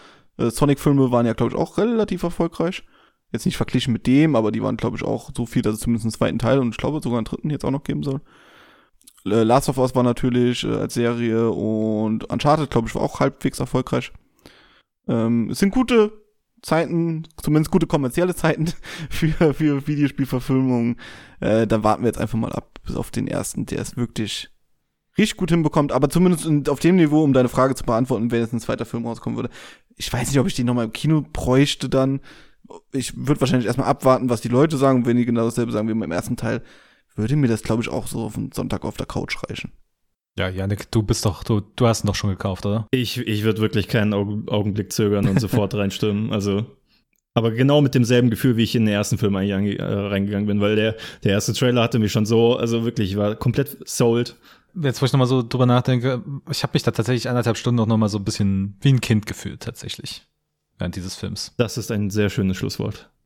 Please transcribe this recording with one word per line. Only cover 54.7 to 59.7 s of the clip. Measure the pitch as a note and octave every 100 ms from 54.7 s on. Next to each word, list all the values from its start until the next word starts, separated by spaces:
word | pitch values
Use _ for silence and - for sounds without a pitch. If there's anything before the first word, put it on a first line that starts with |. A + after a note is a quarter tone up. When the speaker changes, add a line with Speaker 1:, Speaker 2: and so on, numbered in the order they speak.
Speaker 2:
Jetzt, | F#3 C#3 -
wo | C3+
ich |
nochmal | C3+ B2
so | C3
drüber | A#2 B2+ B2
nachdenke, | B2 C3 B2+ B2+ B2 - C#3 -
ich | C#3+
hab | -
mich | D#3
da | -
tatsächlich | - A#2 B2 B2+
anderthalb | B2 A#2+ G#2
Stunden | B2+ A#2+
auch | G#2+
nochmal | A2 G#2+
so | G#2
ein |
bisschen | G2 - G2 F#2+ G2 -
wie | C#3+
ein | B2+
Kind | - G#2+ -
gefühlt, | - - -
tatsächlich, | -